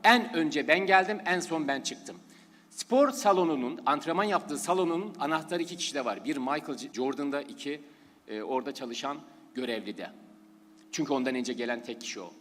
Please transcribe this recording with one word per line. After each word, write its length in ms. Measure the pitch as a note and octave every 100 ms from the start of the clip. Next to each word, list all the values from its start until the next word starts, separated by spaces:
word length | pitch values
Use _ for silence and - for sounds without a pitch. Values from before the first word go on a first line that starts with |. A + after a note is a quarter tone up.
en 300 | G#3+ A#3+ G#3
önce 340 | E3+ D#3 D3 C3
ben 100 | E3+
geldim, 400 | F#3+ F#3+ F#3+ G#3 E3+
en 140 | F3+
son 280 | E3 D#3+ C#3+
ben 120 | C#3
çıktım." 360 | - - - G2 - - - - -
Spor 400 | - - B3+ C#4
salonunun, 720 | B3+ G#3 F#3+ E3+ C#3+ B2 - -
antrenman 380 | D3 D#3+ E3
yaptığı 340 | G#3 F3+ - D3
salonunun 560 | - F#3 F3 E3+ G#3 -
anahtarı 420 | C#3+ D#3+ D#3 F3
iki 140 | E3 F3
kişide 280 | - C#3+
var. 200 | B2 -
Bir 120 | A2+ C#3+
Michael 420 | B2+ D3+ D3+ B2
J-, 140 | B2+
Jordan'da, 500 | A#2 C3 C#3+ C#3+ C#3+
iki, 380 | - - C#3+ D3 D3 - - _ -
e, 140 | G#2+
orada 320 | G#2 C3 B2
çalışan 440 | - B2+ A#2 C#3 D3 - - -
görevlide. 560 | B2+ B2 A2+ G2+ G#2 E2+ - - - - - - - -
Çünkü 200 | - C#3+
ondan 220 | C3+ B2+
önce 180 | B2+ A#2+
gelen 300 | A#2+ A#2+ A#2+
tek 180 | A#2+ A#2
kişi 200 | - A2
o. 120 | F2 -